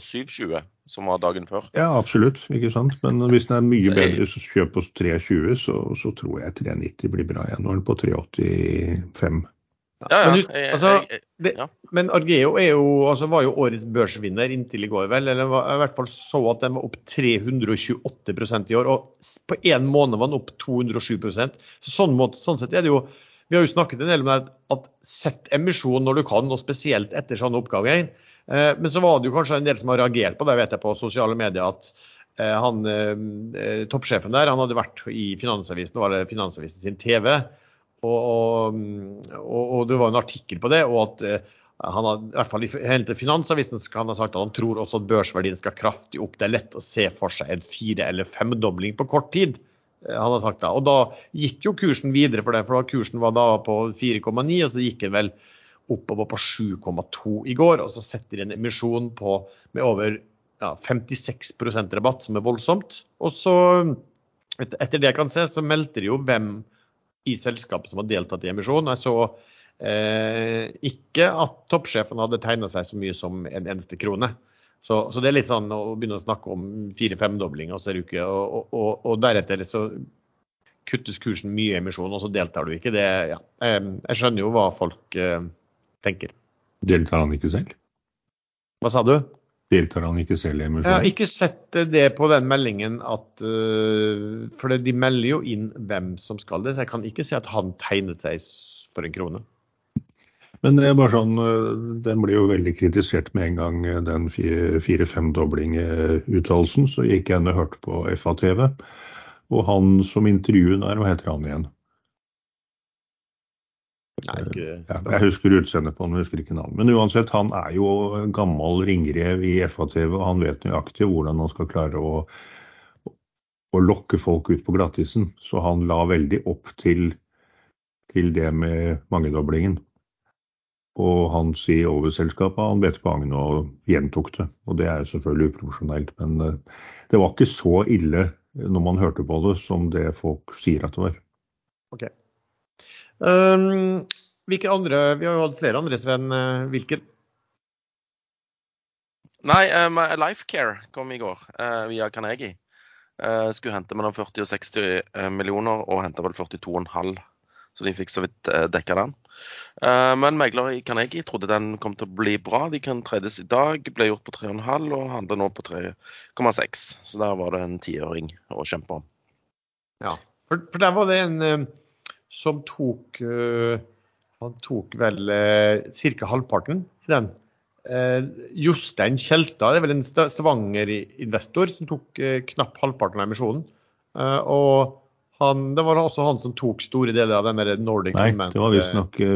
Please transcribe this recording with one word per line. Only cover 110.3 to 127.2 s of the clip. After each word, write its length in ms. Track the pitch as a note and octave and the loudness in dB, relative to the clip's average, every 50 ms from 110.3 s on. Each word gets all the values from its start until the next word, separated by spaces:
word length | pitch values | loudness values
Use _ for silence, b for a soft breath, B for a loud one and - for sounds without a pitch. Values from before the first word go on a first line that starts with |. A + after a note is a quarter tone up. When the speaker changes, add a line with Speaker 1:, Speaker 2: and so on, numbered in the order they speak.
| G2+ F#2+ F#2+ - G2 F#2+ F2+ F2 F#2+ G2 G2+ | 4 4 4 4 6 6 6 6 6 4 2
Speaker 2:
der, 160 | G2 G#2 G#2+ | 0 0 0
hva 80 | G#2+ G2 F2+ | 2 2 0
heter 180 | E2 - - | 0 0 -4
han 160 | D#2 D2 D2+ D2+ | -4 -4 -4 -6
igjen? 180 | D2 D2 D#2+ C#2+ - _ _ _ _ _ _ _ _ _ _ _ _ _ _ _ _ _ _ _ _ _ _ _ _ _ _ _ _ _ _ _ _ _ _ _ _ _ _ _ _ _ _ _ _ _ _ _ _ - - - | -6 -6 -6 -8 -10 _ _ _ _ _ _ _ _ _ _ _ _ _ _ _ _ _ _ _ _ _ _ _ _ _ _ _ _ _ _ _ _ _ _ _ _ _ _ _ _ _ _ _ _ _ _ _ _ -14 -12 -10
Speaker 3:
Nei, 140 | - - - | -10 -8 -8
ikke 240 | - - F#2 E2+ D#2+ E2 F2 E2+ - | -8 -8 -8 -8 -10 -10 -12 -10 -10
Speaker 2:
Ja, 100 | - F2+ F2+ F2+ F#2 | -10 -8 -4 -2 0
jeg 100 | G2 G#2 | 2 2
husker 320 | G2 F2+ - - G2+ G2 F#2+ | 2 2 2 4 6 6 6
utseendet 340 | D#2+ - - E2+ D#2 D#2+ D#2 | 6 4 0 -2 -2 -2 -4
på 80 | - F#2 | -6 -4
han, 80 | F2 | -2
men 80 | E2+ F2+ | -2 -2
jeg 80 | F2+ - | -2 -2
husker 160 | - D#2 D#2 | -4 -8 -8
ikke 160 | - E2 E2 | -6 -6 -6
navnet. 160 | D#2 - - - | -6 -6 -2 2
Men 120 | A2 A#2+ A#2+ A2 | 4 4 6 6
uansett, 340 | A2 G#2 - A2+ A2 - | 4 4 2 2 0 2
han 220 | - G#2+ G#2 G#2+ G2+ | 0 0 0 0 -2
er 160 | F#2+ E2 D#2 E2+ F#2 | -4 -4 -4 0 0
jo 100 | G2+ G2+ G2 G2+ G2+ G2+ G#2 G#2 | 2 2 2 2 0 -2 -2 -2
en 160 | G#2 G#2+ F#2+ | -2 -2 0
gammel 480 | G#2 G#2 F#2 E2 D2+ D2+ E2 F2 F2+ F#2 G2 | 0 0 0 0 0 0 2 2 2 2 2
ringrev 560 | F#2+ F2+ D#2+ D2+ D2 E2+ E2 F2 F2+ F#2 F#2 F#2 | 2 2 2 0 0 0 0 0 0 0 2 2
i 80 | F2 F#2 F2+ | 2 2 2
F 160 | E2 - - | 0 0 -4
A 80 | E2 D2 | -4 -2
T 160 | - E2 D#2+ | 0 0 0
V, 160 | D#2+ F2 F#2+ | 0 0 0
og 80 | F#2+ F#2 F2+ | 0 0 2
han 100 | F2+ E2+ | 2 2
vet 240 | D2+ D2 - - F#2 | 0 0 -2 -4 -4
nøyaktig 400 | F2+ D#2 D2 - - - G#2 G2+ | -2 -4 -4 -6 -2 0 2 2
hvordan 320 | F2+ D#2+ D2+ D#2 D#2 D#2+ D#2+ | 2 2 2 0 0 0 -2
han 100 | D#2+ - | -2 -2
skal 160 | - F2 D#2+ | -4 -6 -4
klare 320 | - E2+ D#2 D2+ C#2+ D2+ D2+ | -2 -2 -2 -2 -2 -4 -4
å, 220 | D#2 D#2 D#2 D#2 B B B B B B B B B B B B B B B _ - | -2 -2 -4 -4 B B B B B B B B B B B B B B B _ -18
å 800 | - _ _ _ _ _ _ _ _ _ _ _ - F#2 F#2 F2+ | -18 _ _ _ _ _ _ _ _ _ _ _ 2 6 6 6
lokke 320 | G2+ G2 - - - F#2 | 6 4 0 -2 -2 0
folk 320 | - - E2+ E2 D#2 - | 2 2 0 2 2 0
ut 160 | F2 D2 - - | 0 0 0 0
på 80 | F2 | 0
glattisen. 560 | F#2 F#2 D#2+ - - E2 - - A#2 G#2 F2+ - _ | 0 0 0 0 -2 -4 -2 0 0 -2 -2 -4 _
Så 240 | - - - G2 E2+ | -12 -6 -4 -2 0
han 240 | F2 E2+ E2+ F2 E2+ | 0 2 2 2 2
la 160 | E2 E2 E2+ E2+ | 2 2 2 2
veldig 320 | F2+ D#2+ D2+ C#2+ D2+ G#2 - - | 2 2 2 2 0 -2 -2 -4
opp 240 | E2+ - - - - | -6 -6 -8 -16 -12
til, 380 | - - F2 E2+ F2 F2 E2+ E2 - | -2 2 2 4 4 2 0 -2 -4